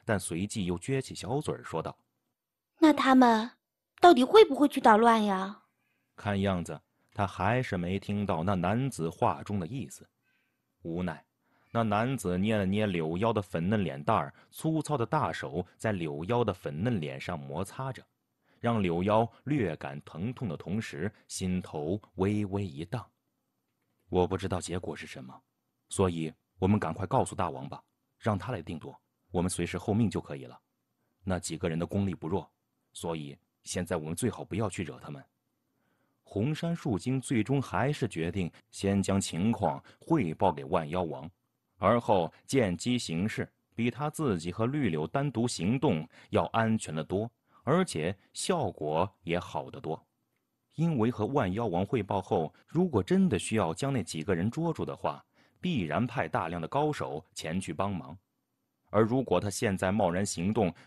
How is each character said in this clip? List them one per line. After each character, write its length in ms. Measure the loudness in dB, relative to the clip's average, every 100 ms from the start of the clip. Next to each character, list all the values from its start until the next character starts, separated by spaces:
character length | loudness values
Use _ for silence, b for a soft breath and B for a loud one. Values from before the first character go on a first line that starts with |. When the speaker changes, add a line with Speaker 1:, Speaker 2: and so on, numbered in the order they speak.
Speaker 1:
但 140 | -2 -2
随 280 | -2 -4 -4
即 180 | -2
又 140 | -2 -2
撅 200 | -2 -4
起 140 | -4
小 260 | -10 -4 -4
嘴 140 | -4
儿 80 | -6
说 200 | -6 -6
道：“ 140 | -6 -10 _ _ _ _ _ _ _ _
Speaker 2:
那 120 | 4
他 220 | 6 6
们 340 | 8 8 6 0 -12 _ _ _ _
到 120 | 10
底 120 | 10
会 200 | 10 10
不 100 | 10
会 120 | 8 2
去 140 | 6
捣 180 | 6 8
乱 260 | 8 6
呀？” 380 | 4 0 -4 -10 _ _ _ _ _ -8
Speaker 1:
看 240 | -2 0
样 240 | 2 0
子 160 | -4 -10 -16 _ _
他 100 | -4
还 380 | -4 0 0 0
是 140 | 0 -2
没 240 | -2 -2
听 260 | -2 -2 0
到 160 | 0
那 120 | 0
男 360 | 0 2 0 -2
子 180 | -4 -6
话 360 | 0 0 0
中 160 | -4 -6
的 60 | -4
意 220 | -8 -10
思。 200 | -14 -20 _ _ _ _ _ _ _
无 200 | -8 -4
奈， 220 | -4 -6 -14 _ _ _ _
那 120 | -2
男 340 | 2 2 0 -2
子 200 | -2 0
捏 200 | 2 2
了 100 | 2
捏 180 | 2
柳 320 | 0 0 -2 0
妖 160 | 0
的 80 | 0
粉 280 | -2 -2 0
嫩 160 | 0
脸 180 | 0 -4
蛋 140 | 0 0
儿， 180 | 0 b b
粗 320 | -6 -2 -2
糙 140 | -2 -2
的 100 | 0
大 260 | 0 -2
手 320 | -4 -6 -6 b -4
在 140 | -4
柳 320 | -2 -4 -6
妖 180 | -2 0
的 100 | 2
粉 300 | -2 -6 -4
嫩 180 | -2 0
脸 200 | -2 -6
上 180 | -8 -8
摩 260 | -8 -6
擦 280 | -6 -8 -10
着， 120 | -10 -16 _ _ _ _ _
让 240 | -2 0
柳 220 | 0 0
妖 260 | 2 2 2 b
略 320 | -4 -2 -2 -4
感 240 | -8 -10
疼 320 | -12 -8 -8
痛 140 | -6 -8
的 80 | -8
同 260 | -6 -6
时， 280 | -6 -6 -8 -8 -14
心 340 | -6 -2 -2
头 380 | -4 -6 -4 -4 -6 -2
微 280 | 0 0 -2
微 200 | -4 -6
一 180 | -8
荡。 240 | -8 -8 -10 _ _ _ _ _ _ _ _ _ _
“我 160 | 0 2
不 100 | 0
知 120 | -4
道 120 | -4
结 180 | -4 -6
果 180 | -6 -10
是 100 | -12
什 180 | -16
么， 160 | -16 -18 _ _ _ _ _
所 220 | 0 2
以 220 | 2 -4 -8 _ -2
我 80 | 2
们 100 | 2
赶 140 | 0
快 140 | -4 -2
告 180 | 0
诉 100 | 0
大 160 | -2 -4
王 180 | -6 -10
吧， 140 | -14 -18 _ _ _
让 200 | -2 -2
他 140 | -4
来 100 | -8
定 160 | -8 -10
夺， 200 | -12 -18 _ _ _
我 100 | -2
们 100 | -2
随 140 | -2
时 140 | -4 -4
候 140 | 0
命 160 | 2 2
就 100 | 0
可 160 | -6 -10
以 80 |
了。 160 | -12 -20 _ _ _ _ _ _
那 140 | -4 -4
几 180 | -4 -4
个 120 | -2
人 100 | -2
的 80 | -2
功 200 | 0 -2
力 80 |
不 140 | -2 -4
弱， 220 | -4 -4 _ _ _ _
所 240 | -10 -6 -6
以 200 | -8 -14 _ _
现 200 | -8 -6
在 120 | -2 -2
我 80 |
们 100 | -4
最 160 | -2 -2
好 140 | -4
不 100 | -6
要 140 | -4 -4
去 160 | -4
惹 140 | -8 -10
他 100 | -14
们。” 120 | -16 -18 _ _ _ _ _ _ _ _ _ _
红 240 | -2 0
山 220 | 0 -2
树 240 | -2 -2 -2
精 220 | 0 -2
最 220 | 0 0
终 200 | 2 0
还 300 | 0 0 0
是 160 | -2 -4
决 240 | -2 -4
定 180 | -2 -4 b _
先 280 | -4 0 2
将 200 | 2 0
情 320 | 0 0 0
况 300 | 2 0 -2 b b
汇 340 | 0 0 0
报 180 | 0 0
给 120 | 0
万 240 | 0 -2 0
妖 140 | -2
王， 260 | -4 -6 -12 -18 _ _ _ -2
而 220 | 2 2
后 320 | 4 2 2 b
见 320 | -2 2 2 0
机 220 | -2 -2
行 300 | -2 -2 -2
事， 200 | -4 -8 _ _ -4
比 160 | -2
他 180 | -2 -4
自 260 | -2 0 0
己 140 | -2
和 160 | -2 -2
绿 220 | 0 0
柳 180 | 0 0
单 240 | 0 0
独 160 | 0 -2
行 320 | 0 0 2
动 280 | 2 0 -2 b b
要 140 | 0 2
安 300 | 2 2 2
全 160 | -2
得 120 | -6
多， 260 | -2 -2 -4 -10 _ _
而 220 | 0 2
且 300 | 2 -2 -4 -4 _
效 380 | -6 -2 0 -2
果 360 | -4 -2 0 0 -2
也 160 | -4 -4
好 320 | -4 -8 -8
得 100 | -10
多。 240 | -8 -8 _ _ _ _ _ _ _
因 240 | -2 0 2
为 140 | 2
和 140 | 0 0
万 240 | 0 0
妖 160 | -2 -2
王 180 | -2 0
汇 160 | -2
报 180 | 0 -2
后， 320 | 0 0 0 -6 _
如 220 | 0 2
果 120 | 2
真 280 | 2 4 4
的 100 | 2
需 160 | 0
要 180 | 0 0
将 200 | 0 -2
那 100 | -2
几 220 | -4 -4
个 100 | -2
人 160 | 0 0
捉 220 | 0 -2
住 120 | -2
的 100 | -6 -4
话， 280 | -4 -4 -10 _ _ _
必 240 | -2 -2
然 200 | 0 0 0
派 220 | -2 -2
大 200 | -2 -2
量 120 | -4
的 60 | -4
高 260 | 0 0
手 320 | -2 -4 -6 -10
前 240 | -10 -6 -4
去 140 | -4
帮 220 | -4 -4
忙， 240 | -4 -8 -16 _ _ _ _ _ _ _
而 140 | 2
如 180 | 4 2
果 160 | 2 0
他 100 | 0
现 260 | 0 0
在 180 | 2 2
贸 180 | 4 2
然 160 | 2 -2
行 260 | 0 0
动， 220 | 2 0 b